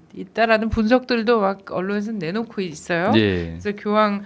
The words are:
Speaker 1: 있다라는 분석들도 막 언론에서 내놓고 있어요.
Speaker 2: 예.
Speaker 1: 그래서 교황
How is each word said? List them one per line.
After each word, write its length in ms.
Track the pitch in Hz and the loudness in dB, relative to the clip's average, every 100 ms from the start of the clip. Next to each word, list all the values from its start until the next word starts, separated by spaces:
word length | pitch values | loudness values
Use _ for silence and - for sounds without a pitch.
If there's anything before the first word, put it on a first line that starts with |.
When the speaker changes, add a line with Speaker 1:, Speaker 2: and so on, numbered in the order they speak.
| _ | _
Speaker 1:
있다라는 560 | - 185 - 226 220 220 | -16 -10 -2 2 2 2
분석들도 720 | 226 214 247 254 240 220 233 | 0 4 2 2 0 2 2
막 280 | 196 196 - | 2 -2 -6
언론에서 420 | 165 190 208 208 | -6 -4 -4 -4
내놓고 480 | 220 156 208 226 - | -6 -4 -4 -6 -6
있어요. 500 | 185 147 - 170 190 156 | -6 -8 -4 -2 2 4
Speaker 2:
예. 420 | 104 90 82 82 | 4 2 -2 -6
Speaker 1:
그래서 140 | 202 202 | -8 -6
교황 460 | 208 214 214 202 | -2 2 2 0